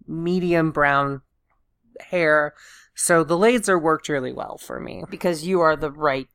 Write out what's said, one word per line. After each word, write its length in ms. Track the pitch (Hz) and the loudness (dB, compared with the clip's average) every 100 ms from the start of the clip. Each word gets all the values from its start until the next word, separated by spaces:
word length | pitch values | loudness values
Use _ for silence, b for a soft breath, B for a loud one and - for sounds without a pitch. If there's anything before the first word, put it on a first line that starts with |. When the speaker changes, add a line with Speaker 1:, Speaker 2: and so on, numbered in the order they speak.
| - | -12
Speaker 1:
medium 640 | 160 170 180 175 170 160 | -6 -2 0 2 2 2
brown 520 | 147 143 139 139 139 - _ _ _ _ _ _ - - | 2 2 2 0 -4 -12 _ _ _ _ _ _ -20 -6
hair. 420 | 180 160 151 147 - B B B | -2 2 2 0 -6 B B B
So 300 | - - 170 | -6 2 2
the 140 | 156 170 | 2 2
laser 400 | 220 247 202 180 | 4 2 2 0
worked 320 | 160 156 - | 2 -2 -2
really 220 | 143 127 | -4 -4
well 240 | 127 - - | -8 -10 -12
for 200 | - 62 | -12 -12
me. 240 | - - - | -10 -12 -12
Speaker 2:
Because 380 | 185 180 160 165 | -4 -2 -2 0
you 140 | 185 | 2
are 140 | 160 151 | 4 2
the 140 | 151 | -4
right 380 | 147 151 135 131 | 0 0 0 -6